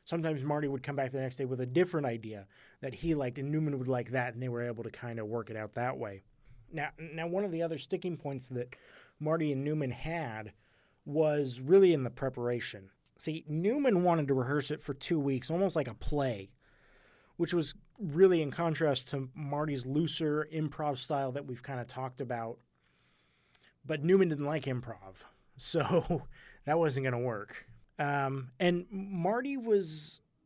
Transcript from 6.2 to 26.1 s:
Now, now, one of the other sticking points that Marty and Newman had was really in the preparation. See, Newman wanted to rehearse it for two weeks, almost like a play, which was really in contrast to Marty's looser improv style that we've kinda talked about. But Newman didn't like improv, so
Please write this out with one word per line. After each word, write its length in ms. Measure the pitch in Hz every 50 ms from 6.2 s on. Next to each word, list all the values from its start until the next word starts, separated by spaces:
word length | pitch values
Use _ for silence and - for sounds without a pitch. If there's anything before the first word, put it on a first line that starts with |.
| - _ _ _ _ - - - - -
Now, 180 | - 156 143 151 - -
now, 280 | 160 165 147 160 165 170
one 160 | 175 190 208
of 80 | 196
the 100 | 165 160
other 160 | 170 165 160 143
sticking 400 | - - 190 175 175 180 170 156
points 320 | - 147 139 131 131 -
that 260 | 131 123 123 - - - - - - - - - _ -
Marty 320 | 151 151 160 170 160 151
and 120 | 139 131 139
Newman 280 | 147 156 156 147 127
had 600 | 120 123 - 156 165 170 156 123 110 110 110 107 - _ _ _ _ _ _ _ _ _ _
was 540 | 151 143 156 160 156 147 147 143 131 120 120
really 320 | 131 135 180 196 196 185 165
in 100 | 143 127
the 60 | 123
preparation. 800 | 127 - 139 135 123 127 120 120 123 120 113 - - 101 95 95 _ _ _ _ _ -
See, 280 | - - 156 160 - -
Newman 560 | 151 160 170 202 247 294 285 262 214 175 180
wanted 240 | 180 170 165 147 135
to 60 | 139
rehearse 360 | 131 123 127 143 147 127 -
it 120 | 147 - -
for 100 | - 139
two 260 | - - - 175 156
weeks, 300 | 139 139 135 127 127 -
almost 260 | 160 175 196 190 175
like 120 | 170 139 127
a 60 | 107
play, 580 | - - - 151 147 139 131 117 101 98 98 - _ _ _ _ _ _ _ _ _ _ _ _ _ _ _ _ -
which 160 | 170 156 175
was 200 | 175 151 - - - - _ _ -
really 420 | 226 160 139 160 196 190 180 165
in 100 | 156 143
contrast 560 | 120 - 170 170 156 135 160 151 139 - - -
to 200 | - 139 135 131 -
Marty's 520 | - 151 139 143 147 151 156 143 131 120
looser 600 | 127 135 151 170 156 - - 165 151 147 151 156 - 160
improv 440 | 160 156 147 147 - 156 147 139 127
style 340 | - - 156 139 139 131
that 140 | 127 143 147
we've 180 | 139 127 123 127
kinda 200 | - 135 123 120
talked 380 | 120 - 131 131 127 127 -
about. 380 | 139 117 123 117 113 113 117 - _ _ _ _ _ _ _ _ _ _ _ _ _ _ _ _ _ _ _ _ _ _ _ _ -
But 180 | 135 156 151 139
Newman 260 | 165 185 196 190 170
didn't 160 | 156 143 143
like 200 | 143 156 156 127
improv, 580 | 143 127 123 123 120 110 - - 95 92 - - - - _ _ _ _
so 720 | - - - - 165 139 - 170 170 - -